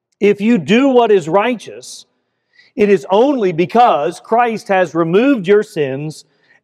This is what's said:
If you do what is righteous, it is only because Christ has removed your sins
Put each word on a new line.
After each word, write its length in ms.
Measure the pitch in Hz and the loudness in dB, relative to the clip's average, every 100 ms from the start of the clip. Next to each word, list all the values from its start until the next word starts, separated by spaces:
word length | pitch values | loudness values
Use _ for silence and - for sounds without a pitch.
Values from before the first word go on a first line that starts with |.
| _ - | _ -2
If 220 | 202 202 | -2 0
you 180 | 208 240 | 0 0
do 300 | 135 220 277 | 2 2 2
what 220 | 254 233 | 2 2
is 160 | 202 156 | 2 0
righteous, 760 | 180 233 240 - 107 - - - _ _ _ _ _ _ - | -2 -2 -4 -10 -20 -18 -20 -20 _ _ _ _ _ _ -2
it 140 | 208 | 0
is 160 | 196 - | 0 0
only 420 | 190 262 277 196 | 0 2 0 -2
because 680 | 160 175 226 240 165 151 - | -2 -2 2 2 2 -2 -6
Christ 480 | - 226 240 220 - | -4 -2 0 -4 -2
has 260 | 190 180 | -2 0
removed 540 | 156 165 185 262 277 175 | -2 0 2 2 0 2
your 160 | 208 | 0
sins 600 | 214 - 143 135 151 151 - _ _ _ | 0 -4 -4 -6 -8 -12 -20 _ _ _